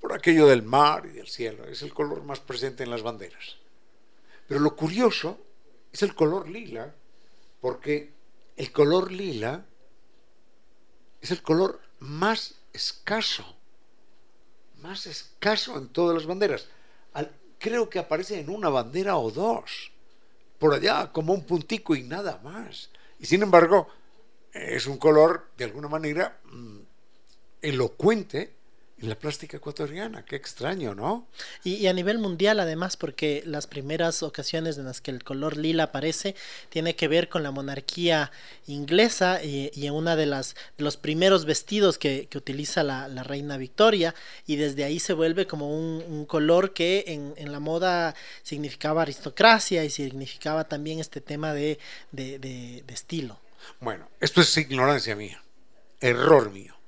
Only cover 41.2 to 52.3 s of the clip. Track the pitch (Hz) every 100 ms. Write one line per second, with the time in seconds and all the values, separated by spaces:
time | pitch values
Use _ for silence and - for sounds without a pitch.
41.2 | 185 190 156 151 - 208 196 - 147 135
42.2 | - 143 - 139 147 - 147 135 135 127
43.2 | 131 139 147 139 131 - 214 214 165 165
44.2 | - - - 147 147 139 143 165 - 170
45.2 | 165 165 185 156 147 156 165 160 165 151
46.2 | 147 160 151 170 190 - 170 190 196 156
47.2 | 143 147 147 143 151 165 185 175 165 143
48.2 | - - - 147 147 - 151 156 156 139
49.2 | - - 220 220 - 175 156 143 139 135
50.2 | 135 - 156 156 156 147 151 160 156 -
51.2 | - 147 156 147 147 151 - - - 139
52.2 | 131